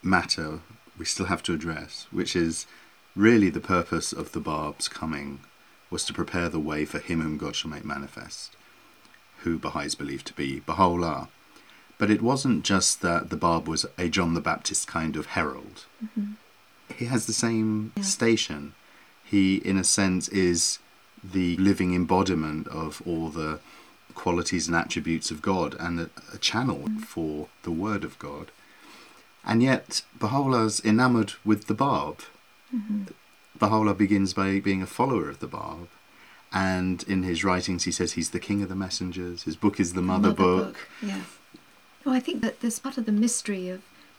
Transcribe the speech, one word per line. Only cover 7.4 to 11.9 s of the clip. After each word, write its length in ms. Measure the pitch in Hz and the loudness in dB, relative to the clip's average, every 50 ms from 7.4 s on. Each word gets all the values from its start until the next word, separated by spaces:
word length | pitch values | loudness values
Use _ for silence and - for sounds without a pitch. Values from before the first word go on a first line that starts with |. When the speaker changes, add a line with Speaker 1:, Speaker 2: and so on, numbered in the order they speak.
| 73 71 - | -6 -6 -4
Speaker 1:
shall 140 | - - 78 | -6 -6 -6
make 140 | 76 69 71 | -8 -8 -8
manifest, 720 | 71 71 69 69 71 - - - - - - - - - - - - - - - - - _ - - - - _ _ _ - | -8 -8 -8 -8 -12 -14 -16 -16 -14 -14 -14 -16 -16 -18 -20 -20 -20 -20 -20 -20 -20 -20 _ -20 -20 -20 -20 _ _ _ -6
who 180 | - 85 82 | -2 -2 -2
Baha'is 380 | 78 - 76 - 73 71 73 - | -2 -2 -4 -6 -4 -4 -4 -6
believe 280 | - 73 69 69 67 - | -6 -6 -8 -8 -8 -10
to 80 | - - | -12 -8
be 260 | - 73 67 67 73 | -6 -6 -4 -4 -6
Baha'u'llah. 680 | - - 76 95 95 87 87 87 85 80 73 67 69 - _ _ _ - - - - - - - - - | -6 -4 2 4 4 4 4 2 0 0 -2 -4 -6 -10 _ _ _ -20 -20 -20 -20 -20 -20 -20 -20 -12